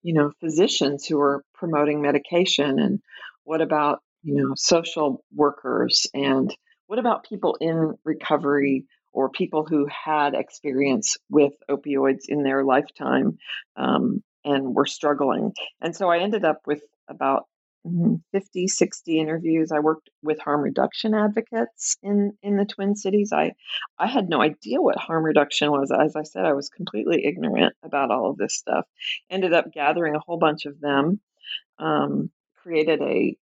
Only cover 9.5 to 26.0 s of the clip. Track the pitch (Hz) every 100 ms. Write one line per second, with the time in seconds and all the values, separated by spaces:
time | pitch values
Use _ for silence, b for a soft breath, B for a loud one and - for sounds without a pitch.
9.5 | 156 156 156 143 - 156 151 143 - -
10.5 | - 147 131 139 123 - - _ 143 143
11.5 | 143 - 143 147 139 135 135 - 147 139
12.5 | 135 135 131 147 - 135 131 135 - B
13.5 | B B - 131 131 - - _ _ 147
14.5 | 139 135 120 139 - 147 143 135 110 110
15.5 | B B _ 165 165 185 170 196 214 165
16.5 | - - 147 - _ - - 135 135 -
17.5 | _ _ _ 170 170 170 165 _ 196 -
18.5 | 180 185 - 160 - - 160 156 165 165
19.5 | 160 160 156 156 156 _ _ 151 151 -
20.5 | 147 139 135 131 - 220 214 208 208 220
21.5 | 226 233 _ - - 196 202 202 208 202
22.5 | 202 202 - 196 208 190 208 208 - 160
23.5 | - B B B - 190 262 185 151 156
24.5 | - - 269 320 - - 165 160 151 143
25.5 | - 147 143 139 131